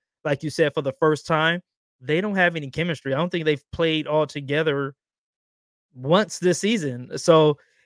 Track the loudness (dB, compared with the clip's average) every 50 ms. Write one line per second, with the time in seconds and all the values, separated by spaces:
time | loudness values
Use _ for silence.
0 | _ _ _ _ -4 -4 -4 -4 -4 -4 0 0 0 0 0 -2 -4 -4 -2 0
1 | 2 2 2 0 -2 -2 0 0 2 0 0 -2 -8 _ _ _ _ _ _ _
2 | -6 -4 -2 -2 -2 -2 0 2 2 2 0 -2 -8 -8 -6 -4 -4 -4 -4 -4
3 | -4 -4 -2 -2 -2 -2 -2 -2 0 0 -2 -2 _ _ -4 -2 0 0 0 -2
4 | -2 0 0 0 0 -2 -4 -8 -6 -2 -2 0 0 0 0 -2 -4 -6 -8 _
5 | _ _ _ _ _ _ _ _ _ _ _ _ _ _ _ _ _ _ -16 -6
6 | 0 2 2 2 2 0 -4 -2 0 0 0 0 0 -2 0 -2 -2 -4 -6 -8
7 | -10 -10 -10 -2 4 6 6 8 6 6 4 0 _ _ _ _ _